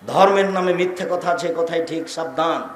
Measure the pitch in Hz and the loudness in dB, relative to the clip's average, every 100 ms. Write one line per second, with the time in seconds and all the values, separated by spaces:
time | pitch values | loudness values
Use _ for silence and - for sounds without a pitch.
0 | - 139 196 202 190 190 180 175 180 - | -2 4 6 6 2 0 0 0 0 -2
1 | 175 175 170 175 175 160 165 165 165 160 | -4 -2 0 -2 -2 -2 0 -2 -2 -4
2 | - - 165 156 165 147 - | -6 -6 -6 -2 -2 -2 -6